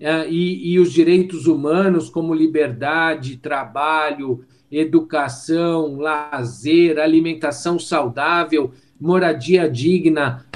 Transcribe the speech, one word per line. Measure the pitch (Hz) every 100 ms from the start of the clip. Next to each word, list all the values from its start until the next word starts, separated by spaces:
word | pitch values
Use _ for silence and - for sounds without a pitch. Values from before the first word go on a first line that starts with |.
eh, | 151 160 156
e, | 165 180 185 170
e | 180
os | 175
direitos | 151 165 180 185 165 151
humanos, | 151 147 170 196 175 -
como | 170 165
liberdade, | 156 160 156 147 123 139 165 165 156 131 123
trabalho, | 151 139 127 127 151 156 151 143 135 123 - _ -
educação, | 147 156 165 160 156 139 123 - 165 170 165 151 139
lazer, | 156 151 147 143 120 - 151 165 170 151
alimentação | 160 160 165 160 151 143 175 170
saudável, | - 160 131 123 151 170 160 156 127 - _ -
moradia | 151 185 175 151 135 180 156
digna, | 120 151 180 160 151 139 127 -